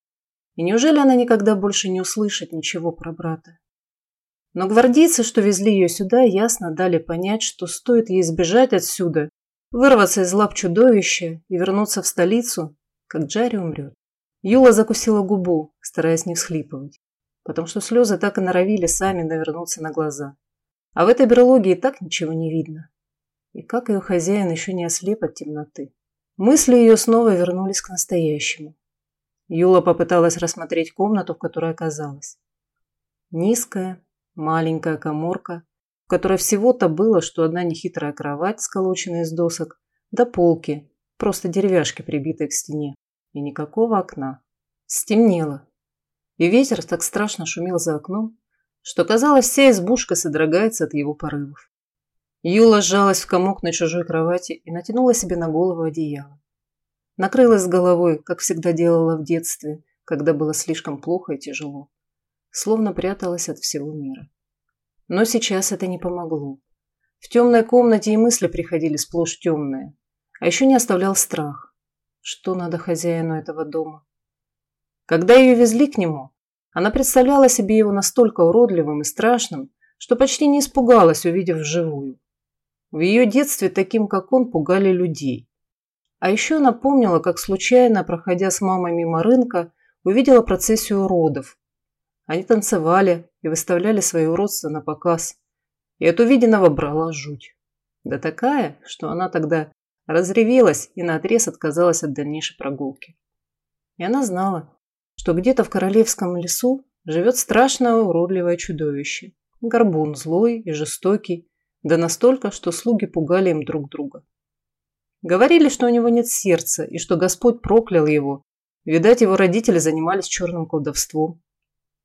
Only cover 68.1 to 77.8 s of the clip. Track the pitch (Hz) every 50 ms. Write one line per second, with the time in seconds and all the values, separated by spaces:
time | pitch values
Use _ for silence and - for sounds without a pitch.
68.1 | 214 214 226 240 233 - 196 170 - - 170 - 175 160 156 160 151 147 - -
69.1 | - 170 165 165 - - - 175 160 151 147 139 135 135 135 147 - _ _ _
70.1 | _ _ _ _ _ - - 170 175 - 269 262 269 240 226 - 202 180 190 196
71.1 | 196 196 - - - 175 151 147 147 143 - _ _ _ _ _ _ _ _ _
72.1 | _ _ _ - - - _ 185 185 185 175 170 165 170 - - 170 160 165 175
73.1 | 170 165 160 165 160 156 151 - 151 156 160 147 147 160 160 156 156 156 _ _
74.1 | _ _ _ _ _ _ _ _ _ _ _ _ _ _ _ _ _ _ _ -
75.1 | 165 165 175 185 240 262 262 254 247 233 240 226 220 233 294 285 - - 185 165
76.1 | 156 143 131 135 _ _ _ _ _ _ _ _ _ 160 175 208 220 254 269 -
77.1 | - 262 254 254 285 277 269 247 - - 208 190 220 220